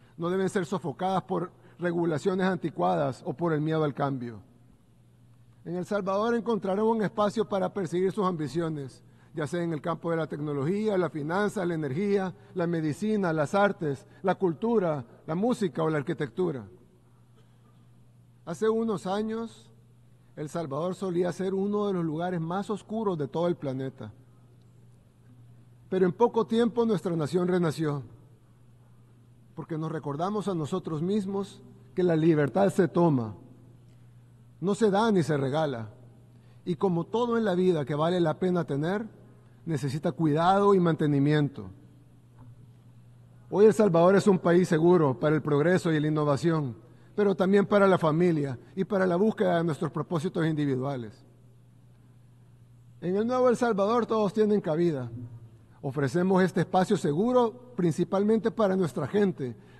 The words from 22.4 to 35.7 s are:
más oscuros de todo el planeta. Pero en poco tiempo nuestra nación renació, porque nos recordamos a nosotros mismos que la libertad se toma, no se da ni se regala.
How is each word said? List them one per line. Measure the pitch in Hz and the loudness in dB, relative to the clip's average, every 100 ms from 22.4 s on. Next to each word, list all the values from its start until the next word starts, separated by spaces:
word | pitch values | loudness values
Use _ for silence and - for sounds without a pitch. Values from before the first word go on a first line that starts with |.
más | 160 190 202 | -4 -4 -4
oscuros | 202 - 220 202 170 | -6 -6 -4 -2 -2
de | 139 | -4
todo | 160 175 | -2 0
el | |
planeta. | 175 139 131 135 - 107 - - - - - - - - - _ _ - - - - - - - | -2 -4 -6 -8 -10 -16 -18 -20 -20 -20 -20 -20 -20 -20 -20 _ _ -20 -20 -20 -20 -20 -20 -6
Pero | 185 185 | 0 0
en | |
poco | - 233 226 214 | 2 2 2 0
tiempo | 220 233 233 226 | 0 0 0 0
nuestra | 196 185 | -2 -2
nación | 165 147 180 180 | -4 -2 -2 0
renació, | 180 165 139 156 143 117 - - - - _ - - _ - _ _ _ _ - | 0 0 -2 -4 -4 -8 -18 -20 -20 -20 _ -20 -20 _ -20 _ _ _ _ -18
porque | - 151 156 | -16 -10 -6
nos | 156 | -6
recordamos | 156 147 143 185 214 196 | -6 -6 -4 -4 -4 -4
a | |
nosotros | 175 143 185 170 156 | -4 -4 -6 -6 -4
mismos | 175 214 190 196 196 - - - - | -2 -2 -4 -6 -8 -14 -20 -20 -8
que | - | -2
la | 180 160 | 2 4
libertad | 165 151 143 185 196 | 4 4 2 2 2
se | - 170 | 2 2
toma, | 170 170 131 110 98 - - - - - - - - - - - - | 4 4 2 -2 -10 -20 -20 -20 -20 -20 -20 -20 -20 -20 -20 -20 -6
no | 175 202 | -4 2
se | 220 | 2
da | 190 226 | 4 4
ni | 196 | 2
se | 143 147 | 2 0
regala. | 135 151 151 | 0 -2 -2